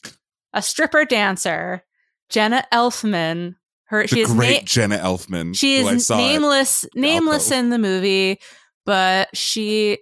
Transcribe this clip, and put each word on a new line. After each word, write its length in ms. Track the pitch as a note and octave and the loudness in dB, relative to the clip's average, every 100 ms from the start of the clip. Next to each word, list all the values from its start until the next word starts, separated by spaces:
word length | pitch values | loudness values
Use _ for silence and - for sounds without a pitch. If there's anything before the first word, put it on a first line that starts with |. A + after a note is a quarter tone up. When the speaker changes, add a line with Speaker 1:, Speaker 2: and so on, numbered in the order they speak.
| - - _ _ _ | -20 -20 _ _ _
Speaker 1:
a 80 | - | -6
stripper 420 | - - D#4+ D4+ | -4 -2 0 2
dancer, 800 | D4+ A#3 G3+ F#3 F#3 D#3+ F3 F3+ _ _ _ _ - | 2 2 0 0 -4 -4 -6 -10 _ _ _ _ -6
Jenna 340 | A3 G#3+ B3 - | 0 2 0 0
Elfman. 840 | A#3 A#3+ - G#3+ F3+ D#3+ E3+ F3 F3+ _ _ - | 2 2 0 -4 -2 -2 -4 -8 -12 _ _ -6
Her, 180 | G#3+ | -2
Speaker 2:
The 40 | G#3+ | 0
Speaker 1:
she 140 | A3+ | 0
is 100 | A3 | 2
Speaker 2:
great 280 | A2+ B3 C#4 | 2 4 2
Speaker 1:
na- 40 | - | 0
Speaker 2:
Jenna 320 | B2 G#2 G#2 | 0 0 0
Elfman, 560 | F2+ F#2 - F2+ E2 F#2+ | -2 -4 -4 -6 -4 -2
Speaker 1:
she 240 | C#4 C4+ | 2 2
Speaker 2:
who 60 | A#3+ | 2
I 60 | |
Speaker 1:
is 120 | A#3+ A#3+ | 0 0
Speaker 2:
saw 100 | A3+ | 0
at 20 | |
Speaker 1:
nameless, 680 | B3+ D4+ D4 C#4 C4 - - | 2 2 2 2 2 0 -4
nameless 560 | A#3+ C#4+ E4 D#4+ D4+ - | -2 0 2 0 0 0
Speaker 2:
Alpo. 80 | B3+ | 0
Speaker 1:
in 120 | A#3+ | 0
the 100 | A#3+ | 0
movie, 600 | G#3 F#3 G3 F#3+ F#3+ G3 - - _ _ - | 0 0 0 2 0 -2 -10 -20 _ _ -2
but 500 | F#3+ F#3 F#3+ G3 - | 0 2 2 -2 -4
she 640 | - A3 G#3+ G#3+ G#3 G#3 | -6 -4 -2 0 0 -2